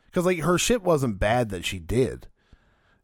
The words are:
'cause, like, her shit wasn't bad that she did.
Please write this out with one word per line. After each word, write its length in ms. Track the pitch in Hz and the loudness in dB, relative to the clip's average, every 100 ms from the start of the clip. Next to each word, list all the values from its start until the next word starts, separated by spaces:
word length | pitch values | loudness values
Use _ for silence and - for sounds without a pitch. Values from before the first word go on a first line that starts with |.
| _ | _
'cause, 140 | 180 175 | -2 0
like, 140 | 180 | 0
her 180 | 151 175 | 0 0
shit 240 | - 240 | 2 0
wasn't 360 | 180 156 131 98 | 2 2 0 0
bad 300 | 104 123 117 | 0 2 0
that 160 | 92 82 | -4 -6
she 140 | 95 | -8
did. 480 | 82 113 113 62 - - _ - _ _ _ _ | -2 0 0 -2 -14 -20 _ -20 _ _ _ _